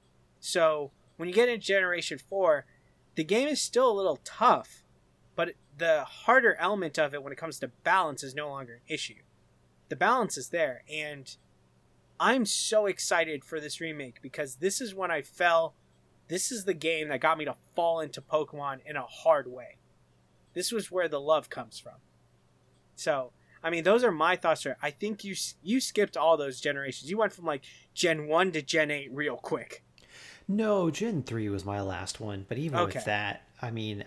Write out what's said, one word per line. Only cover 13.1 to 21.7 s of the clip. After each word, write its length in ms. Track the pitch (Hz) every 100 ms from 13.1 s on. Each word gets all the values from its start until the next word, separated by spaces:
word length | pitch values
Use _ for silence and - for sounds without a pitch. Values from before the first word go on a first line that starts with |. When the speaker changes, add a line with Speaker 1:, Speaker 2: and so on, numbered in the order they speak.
| 175 160 147 -
Speaker 1:
for 140 | 160
this 200 | 147 -
remake 400 | 165 151 131 -
because 360 | 135 - 143 127
this 260 | 185 -
is 120 | 214
when 160 | 190 180
I 120 | 160
fell, 520 | 135 - 175 165 160 _ _ _ _ _ _
this 240 | 175 -
is 140 | 233 190
the 80 |
game 340 | 160 160 160 151
that 140 | 135
got 160 | 160 160
me 80 | 147
to 100 | - _
fall 260 | - 170 165
into 200 | 156 -
Pokemon 600 | - 156 151 147 143 131
in 100 | 147
a 120 | 147 120
hard 400 | - 165 151 127
way. 320 | - - - _ _ _ _ _ _ _
This 180 | 175 185
was 200 | 226 175
where 180 | 180 165
the 100 | 147
love 300 | 143 156 -
comes 300 | - 113